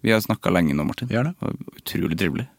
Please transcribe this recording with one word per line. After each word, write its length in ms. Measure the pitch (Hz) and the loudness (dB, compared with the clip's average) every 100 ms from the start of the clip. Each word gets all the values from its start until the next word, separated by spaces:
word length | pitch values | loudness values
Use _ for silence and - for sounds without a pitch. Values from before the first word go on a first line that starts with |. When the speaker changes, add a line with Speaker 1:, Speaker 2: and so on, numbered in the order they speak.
Speaker 1:
Vi 100 | 113 | 4
har 80 | 110 | 2
snakket 320 | - 113 - | 2 0 2
lenge 220 | 92 82 71 | 4 4 2
nå, 100 | 76 | -2
Martin. 220 | - 123 | -4 -2
Speaker 2:
Vi 80 | 110 | 0
har 80 | |
det. 120 | 143 185 | -2 -4
Speaker 1:
Det 80 | - | -6
var 320 | - - - | -6 -10 -14
utrolig 380 | - - 90 85 | -6 -2 -2 0
trivelig 280 | 92 69 131 | 0 0 -6